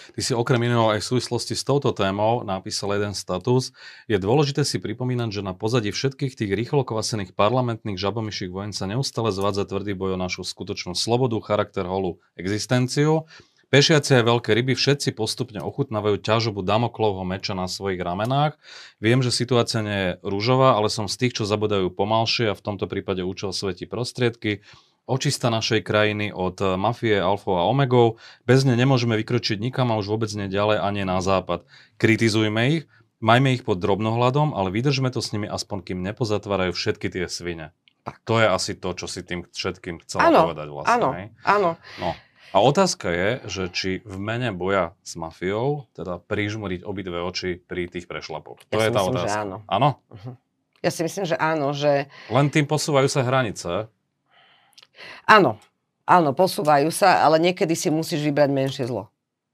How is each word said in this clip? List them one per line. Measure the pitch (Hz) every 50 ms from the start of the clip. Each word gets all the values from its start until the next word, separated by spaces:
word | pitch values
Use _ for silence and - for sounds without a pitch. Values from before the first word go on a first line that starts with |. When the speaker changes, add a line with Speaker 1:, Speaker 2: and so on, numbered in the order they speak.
| - - -
Speaker 1:
Ty | -
si | 101 -
okrem | 131 117 117 - 135 117 120
iného | 120 120 117 113 110
aj | 107 107 -
v | -
súvislosti | 127 123 - - 120 113 - -
s | 113 -
touto | - - 135 143 - 120
témou | 110 - 101 95 98 104 107 110 117 123
napísal | - 104 95 95 92 110 104 - - 98 101
jeden | 101 104 104
status. | 101 - - - 92 90 - 123 123 131 127 - - - - - - - -
"Je | - 110
dôležité | 95 92 98 123 151 151 139 139 156 139
si | - - 104
pripomínať, | - 101 107 - 127 127 127 120 117 113
že | 98 104
na | 98 98
pozadí | 92 92 107 110 123 123 104 101
všetkých | - - - 135 135 - 143 131
tých | - - 117 98
rýchlo | 95 98 117 - - 143
kvasených | 127 - 113 110 107 - 120 107 95 90 -
parlamentných | - 101 104 123 131 123 117 113 110 - 110 98 90
žabomyších | 104 98 104 117 110 107 - - 101 90
vojen | 90 95 101 104
sa | 98 - 101 95
neustále | 104 131 139 - - - 113 110
zvádza | 95 95 98 101 101 98 98 95
tvrdý | 98 98 98 104
boj | 98 92 95 95 95
o | 90
našu | 92 90 - -
skutočnú | 90 - - - 101 95 98 - - 92 87
slobodu, | - - 110 117 123 131 117 113 104
charakter, | - - 104 104 101 - - 98 92
holú | 87 92 98 95 90 80 - _ _ _ - 85 95
existenciu. | 104 107 - - 127 123 123 123 - 143 147 156 156 160 156 - - - - _ _ _ _ _
Pešiaci | - 139 139 - 165 147 143 - 139 123
aj | 113
veľké | 117 120 120 - -
ryby, | 107 110 127 135 120
všetci | - - 135 143 147 - 131 -
postupne | - 110 110 - - - - - 95
ochutnávajú | 71 - - - 139 - 113 107 101 104 101 92
ťažobu | - - 110 117 113 117 101 101
Damoklovho | 92 95 101 113 120 113 - - 110 107 98 95 95
meča | 92 92 98 - - 101
na | 92 90
svojich | 90 - - 98 98 92 87
ramenách. | 90 87 87 95 107 120 135 143 147 156 - _ _ - - - - - _ _
Viem, | 104 110 123 135 127
že | 123
situácia | - - 120 - 127 120 113 - - 113
nie | 107 104 104 98
je | 95 90 85 -
ružová, | - 101 98 101 104 120 131 131 135 131 117
ale | 107 107 107
som | - 117 104 92
z | - -
tých, | 127 123 - -
čo | 113
zabodajú | 98 107 104 107 101 104 98 92 87
pomalšie | - - 101 104 110 113 113 110 - - 117 107
a | 98
v | -
tomto | - 107 101 92 104
prípade | 92 95 98 92 - 95 92 90
účel | 92 95 - - 98
svetí | 90 - 107 98 87 - - -
prostriedky. | 98 107 123 - - - 123 117 117 - - 113 104 101 - - - - _ _ _ _ _
Očista | - 123 135 - 143 - - - 120
našej | 113 113 - - 113 107
krajiny | - - 107 104 107 107 104 104 104 104
od | 107 - 90 92 92 - 104 95 92
mafie, | 92 101 110 120 - 120 113 104
alfou | 101 85 92 101 98 - 107 95
a | 87 85
omegou. | 101 123 139 139 123 127 123 117 113 110 - - - - _ _
Bez | - 131 135
nej | 135 135 120
nemôžeme | 117 127 139 135 131 127 117 113
vykročiť | 107 110 - 120 117 - - 110 98
nikam | 107 127 - - 127 120
a | 113
už | 110 98
vôbec | 101 107 113 113 107
nie | 98 104 101
ďalej | 98 95 101 104 107 107 95
ani | 82 101 101 101
na | 98 95 92 92
západ. | 90 95 98 92 87 - 87 85 - _ - - - _ _
Kritizujme | - - 107 113 104 117 113 101 110 110 107 107 110 117 135
ich, | 160 160 - - _ _ _ _ _ _
majme | 113 110 117 123 139 135
ich | 127 113
pod | - - 104 90
drobnohľadom, | 95 98 98 95 110 110 113 120 123 127 127 147 151 151
ale | - 98 95 95
vydržme | 92 110 127 147 135 131 131 127
to | 123 120
s | - -
nimi | - 104 104
aspoň, | - - - - - 104 95
kým | - - 95 90
nepozatvárajú | 90 98 107 - 127 104 107 101 - 104 98 95 92 90
všetky | 87 - - 110 104 - - 98
tie | 90 92 87
svine." | 80 - - 87 87 85 82 78 76 - _ _ _ _ _
Speaker 2:
Tak. | _ - - _
Speaker 1:
To | _ - 113
je | 113 110
asi | 101 92 90 - - 95
to, | - - 92
čo | 87 - 107
si | - - 95
tým | 90 - 90 87 104
všetkým | - - - - 98 92 - - 90 82 82
chcela | - - - - -
Speaker 2:
Áno, | 339 311 202 160
Speaker 1:
povedať | 85 80 78 76 73
vlastne, | - 143 - -
Speaker 2:
áno, | 233 240 185 131 -
Speaker 1:
hej? | 87 98 107 - _
Speaker 2:
áno. | - - 196 208 196 170 165 - - - -
Speaker 1:
No. | - - - - - _ _ _ _ - -
A | - 95
otázka | 110 131 143 196 190 180 - - - 92
je, | 85 87 92 104 123 - -
že | 107 92 95 92 90
či | - - - 95 95 92
v | - 104 95 95
mene | 98 107 113 120 127 120
boja | 98 87 90 95 98 98 87 82 - _
s | _ - -
mafiou, | 85 82 80 - - 87 92 101 110 123 143 147 147 127 _
teda | _ - 85 90 87 87
prižmúriť | - - 107 98 104 104 107 110 104 95 92 90
obidve | - - 95 98 95 92 87
oči | 87 87 90 90 - - 90 87
pri | 85 - - 92 90 87
tých | 85 - 90 -
prešlapoch. | - 80 76 - - 78 76 - 60 60 - _ _
To | -
Speaker 2:
Ja | 107
Speaker 1:
je | 110
Speaker 2:
si | 110
Speaker 1:
tá | 117 107
Speaker 2:
myslím, | 95 90 85
že | 90 87
Speaker 1:
otázka. | 101 101 107
Speaker 2:
áno. | 107 101 92 107 101
Speaker 1:
Áno? | - 92 101 135 147 - - _ _
Speaker 2:
Mhm. | 120 107 101 127 123 - _ _ _ _ _ _ _ _
Ja | - 180
si | 170 -
myslím, | 160 165 - 190 202
že | 156 165
áno, | - - 160 160 156 139 139
že | 147 143 147 147 143 139 139 - - - - -
Speaker 1:
Len | 110 131 147 143
tým | - 160 147
posúvajú | 147 156 143 - - 147 135 135
sa | 135 - 147
hranice? | 123 120 131 131 127 104 85 - - 87 87 98 110 - _ _ _ _ _ _ _ _ _ _ _ _ _ _ _ _ _ - - _ _ - - - - - -
Speaker 2:
Áno. | - 220 214 175 127 104 - _ _ _ _ _ _ _ _
Áno, | _ - 165 180 165 143 127
posúvajú | - 185 185 - - 175 151 151 139 143 160
sa, | 170 - 208 185 160 87
ale | 107 147 160 160
niekedy | 165 185 185 - 196 160
si | 165 160 - 175
musíš | 151 160 160 - 180 147
vybrať | 147 151 147 147 147 139
menšie | 139 135 135 135 131 135 131
zlo. | 117 123 101 107 - _ _ _ _ _ _ _ _